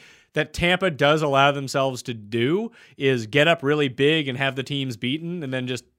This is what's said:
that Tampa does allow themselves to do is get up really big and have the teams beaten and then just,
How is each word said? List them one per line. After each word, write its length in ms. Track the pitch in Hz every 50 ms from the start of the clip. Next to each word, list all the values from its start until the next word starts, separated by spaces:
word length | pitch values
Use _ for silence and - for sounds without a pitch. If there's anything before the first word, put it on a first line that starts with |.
| - - _ _ _ _ -
that 180 | 151 151 - -
Tampa 340 | - 175 175 180 180 190 190 151
does 280 | 120 143 143 156 156 156
allow 280 | 147 139 135 139 143
themselves 540 | 139 143 139 127 - 143 135 135 127 120 -
to 100 | - 120
do 560 | 110 104 104 110 117 120 135 165 202 226 226 - - - - _
is 300 | - 143 135 131 120 110
get 220 | 107 107 143 147 165
up 160 | 170 - 135
really 240 | 139 151 151 147 135
big 400 | 117 127 135 147 160 160 147 135
and 100 | 123 127
have 160 | 135 135 127
the 80 | 135 123
teams 340 | - 143 139 135 131 117
beaten 460 | 107 - 123 139 160 165 170 175 180 151
and 100 | 131 131
then 140 | 131 127
just, 160 | 123 127 117 - _ _